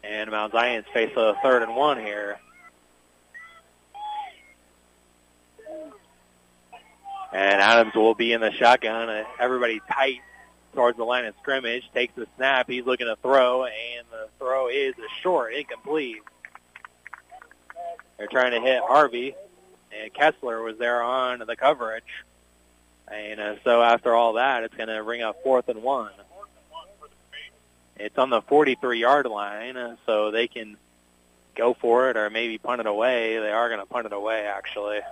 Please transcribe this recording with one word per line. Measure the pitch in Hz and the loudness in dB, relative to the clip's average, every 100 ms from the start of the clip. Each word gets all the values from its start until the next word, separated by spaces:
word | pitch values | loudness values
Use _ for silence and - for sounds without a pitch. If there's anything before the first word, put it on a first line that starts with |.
And | 104 107 110 | -8 -8 -4
Mount | 107 107 | -4 -2
Zion's | 113 123 117 - | 0 0 -2 -4
faced | 120 110 127 | -2 0 2
a | 110 101 | 2 4
third | 135 123 | 4 4
and | 113 120 | 4 0
one | 147 131 | 0 0
here. | 107 104 101 104 _ _ - _ _ _ _ _ _ 906 698 - _ _ _ 807 831 831 784 - - _ _ _ _ _ _ _ _ _ _ - 302 311 311 - _ _ _ _ _ _ _ - _ _ - 784 - | -6 -8 -8 -10 _ _ -20 _ _ _ _ _ _ -20 -20 -20 _ _ _ -12 -10 -10 -10 -18 -20 _ _ _ _ _ _ _ _ _ _ -20 -16 -14 -16 -20 _ _ _ _ _ _ _ -20 _ _ -14 -12 -8
And | 95 98 98 | -2 2 4
Adams | 101 117 110 113 | 6 6 6 4
will | 110 | 4
be | 113 117 | 4 0
in | 117 | 0
the | 110 | -2
shotgun. | - 120 127 110 113 113 | 4 4 6 2 -4 -4
Uh, | 107 107 - | -6 -8 -4
everybody | 123 127 120 110 - | -2 0 -2 -4 -6
tight | 139 135 123 - - - _ _ - | -2 -2 -2 -16 -20 -20 _ _ 2
towards | 120 117 | 2 2
the | 117 | -2
line | 123 | 0
of | 113 - | -2 -8
scrimmage. | - 135 120 120 - | -4 -2 -2 -6 -4
Takes | 127 123 - | -2 -2 -4
the | 110 - | -14 -2
snap. | 131 131 123 | 2 2 0
He's | 127 120 | -4 -2
looking | 127 117 | -2 -2
to | 110 | -4
throw, | 127 135 123 127 | 4 6 6 2
and | 127 110 120 120 117 | -2 -6 -10 -12 -14
the | 113 110 _ | -14 -16 _
throw | 127 135 127 | -2 -2 0
is | 135 135 123 | -2 -2 -4
a | 110 - | -12 -6
short, | 185 170 113 | 0 0 -2
incomplete. | 131 143 113 139 156 131 110 - _ - - _ - - _ - - _ 740 - _ _ - - - _ - | -6 -8 -12 -4 -4 -4 -10 -18 _ -20 -20 _ -20 -20 _ -20 -20 _ -20 -20 _ _ -14 -12 -12 _ -14
They're | 104 | -4
trying | 131 127 | 0 0
to | 120 | 2
hit | 123 127 | 0 0
Harvey, | - 143 143 120 131 - - _ _ _ _ 107 | 4 4 4 0 -8 -10 -20 _ _ _ _ -16
and | 110 | -14
Kessler | - 151 156 127 113 | 0 0 2 -8 -6
was | 113 110 | -8 -4
there | 120 120 | -2 0
on | 120 131 127 123 | 0 -2 -2 -6
the | 110 117 | -10 0
coverage. | 135 147 113 113 - - - _ _ _ _ _ _ _ - | 2 2 -4 -8 -12 -20 -20 _ _ _ _ _ _ _ -16
And, | 107 107 107 | -14 -12 -8
uh, | 104 107 | -8 -2
so | 127 117 | 4 6
after | 117 117 123 | 8 6 4
all | 117 117 | 4 4
that, | 110 135 123 | 2 0 0
it's | 113 - | -4 -8
gonna | 110 110 | -8 -6
bring | 107 120 | -6 -6
up | 110 - | -6 -4
fourth | 131 127 127 | 2 2 2
and | 110 | -4
one. | 120 135 107 95 - 190 - _ _ - - 605 - _ _ - - _ _ _ _ - | -2 -2 -4 -14 -20 -20 -20 _ _ -20 -20 _ -20 _ _ -20 -20 _ _ _ _ -12
It's | 104 - | -6 -2
on | 135 | 2
the | 117 | 0
forty-three-yard | - 147 143 123 127 117 120 143 131 | 4 4 4 2 -2 0 4 4 2
line, | 104 101 104 120 127 | -4 -6 -8 -10 -10
uh, | 120 117 - | -12 -8 0
so | 107 107 | 0 2
they | 110 120 | 0 -2
can | 117 107 104 _ _ _ _ _ _ _ - | -6 -14 -20 _ _ _ _ _ _ _ 0
go | 117 | 0
for | 120 120 120 131 | 2 4 4 4
it | 113 | 0
or | 107 | -2
maybe | 110 117 113 | -2 -4 -4
punt | - 123 | -4 -2
it | 110 | -2
away. | 104 120 123 113 113 | 2 2 2 0 -2
They | 107 | -2
are | 107 117 | 0 0
gonna | 110 98 | -2 -6
punt | 123 110 | -6 -6
it | |
away, | 101 107 110 104 | -6 -2 -2 -4
actually. | 98 - 104 104 104 - | -6 -8 -6 -4 -6 -8